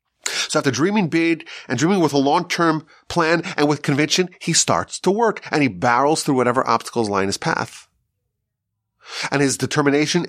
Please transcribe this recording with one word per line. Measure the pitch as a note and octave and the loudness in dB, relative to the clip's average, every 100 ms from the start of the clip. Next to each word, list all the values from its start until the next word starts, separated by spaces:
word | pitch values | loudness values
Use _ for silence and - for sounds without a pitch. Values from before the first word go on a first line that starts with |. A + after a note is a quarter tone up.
| _ _ | _ _
So | - - - D#3 | -8 -6 -4 -2
after | C3+ | 0
dreaming | A#2 F3+ G#3+ E3 | 0 0 0 0
big | E3 E3 D#3+ - - - | 0 0 -2 -6 -16 -6
and | A#2+ | -2
dreaming | D#3+ G3+ | 2 2
with | D#3 | 2
a | C#3 | 2
long-term | C3+ E3+ F3 - E3 D#3+ - - - | 2 2 0 0 0 0 -6 -20 -6
plan | E3+ D#3+ E3+ F3+ - | -2 0 0 -2 0
and | D3 | 0
with | D3 | 0
conviction, | - C#3 D3+ - F3+ - | 0 0 0 0 -2 -4
he | - | -2
starts | D#3+ - F2 - - | 0 2 0 -2 -4
to | F#3 | -2
work | G3+ A3+ G#3+ - | 2 0 -2 -4
and | D3+ | 0
he | C3+ | 0
barrels | F2+ B2 A#2+ C#3+ D#3+ | 2 0 2 2 0
through | - C3 | 0 2
whatever | B2 B2 A#2+ | 2 2 2
obstacles | A#2 - A#2+ G#2+ | 0 -2 -4 0
lie | G2 | 0
in | G2 | -2
his | - | -2
path. | E3 - - - - _ _ _ _ _ _ _ _ _ _ _ - - - | -2 -2 -4 -10 -20 _ _ _ _ _ _ _ _ _ _ _ -16 -10 -4
And | C#3 | 0
his | C#3 A#2 | 0 0
determination | B2+ D3+ C#3+ C#3+ D3+ F3 | -2 2 2 2 2 0